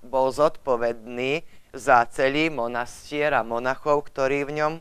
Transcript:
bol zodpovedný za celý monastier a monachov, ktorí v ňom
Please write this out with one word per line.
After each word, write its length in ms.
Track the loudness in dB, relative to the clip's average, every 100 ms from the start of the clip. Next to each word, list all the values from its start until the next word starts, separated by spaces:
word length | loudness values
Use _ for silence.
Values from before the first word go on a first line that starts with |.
| -4
bol 240 | 0 0
zodpovedný 1120 | 2 0 0 -2 0 0 -4 -8 -6 -2 -4 -6 -16 -16
za 320 | -4 4 6 4
celý 400 | 2 2 2 0
monastier 800 | 0 -4 -4 -6 -10 -8 -2 2
a 80 | 2
monachov, 640 | 0 -2 -2 -2 2 2 0
ktorí 400 | -2 0 0 -2
v 160 | -2
ňom 120 | -2 -4